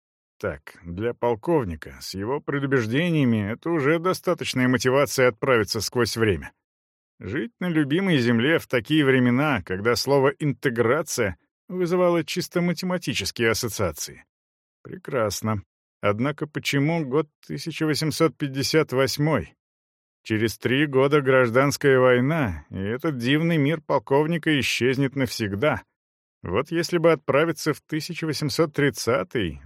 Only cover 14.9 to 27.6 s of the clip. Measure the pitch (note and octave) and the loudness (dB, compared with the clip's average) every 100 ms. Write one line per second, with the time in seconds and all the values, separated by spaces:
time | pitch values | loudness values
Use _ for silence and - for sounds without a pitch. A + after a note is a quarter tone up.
14.9 | F#3 - C3+ G#2+ - A2 G#2+ - _ _ | -16 -6 -2 -2 -2 -4 -4 -8 _ _
15.9 | _ G#2 G#2 C#3 D3 D3+ D3 - C#3+ D3 | _ -2 0 -2 -4 -8 -6 -4 -2 0
16.9 | E3+ C#3 D3 D#3 _ - D3 E3 - D#3 | -2 -2 -2 -4 _ -14 -10 -8 -4 -2
17.9 | C3+ D#3+ B2+ D#3+ - D3 C3+ B2 D#3+ C#3+ | -2 -2 0 0 0 -6 -4 0 0 2
18.9 | B2+ C3+ - D3+ B2+ D#2 _ _ _ _ | 0 0 0 0 0 -4 _ _ _ _
19.9 | _ _ _ - A2 A2+ - A2+ C3 D3+ | _ _ _ -4 0 0 -2 -2 0 2
20.9 | C3 C#3 D3 C3 C3 B2 A#2+ C#3+ - C#3+ | 2 4 2 4 4 4 4 2 2 2
21.9 | C3 B2+ B2 C3 E3 A#2 D#2 - G2 G2 | 4 6 4 2 0 -2 -6 -10 -8 -6
22.9 | B2 E3 B2+ A#2+ D3+ E3 E3 C#3 D#3+ - | -4 -4 -2 0 0 2 0 0 -2 -2
23.9 | C#3+ - C#3 D#3 E3+ D#3+ D3 A2 - B2 | -2 0 0 2 -2 0 0 0 0 0
24.9 | C3 C3+ C3+ C3 - G#2 G2+ D3 A2+ - | 0 -2 -2 -4 -4 -4 0 0 -2 -8
25.9 | _ _ _ _ _ - G2 - E3 D#3 | _ _ _ _ _ -6 -4 -2 -4 -2
26.9 | F3 E3 D#3+ - C3+ E3 E3 | 2 2 2 2 0 0 -2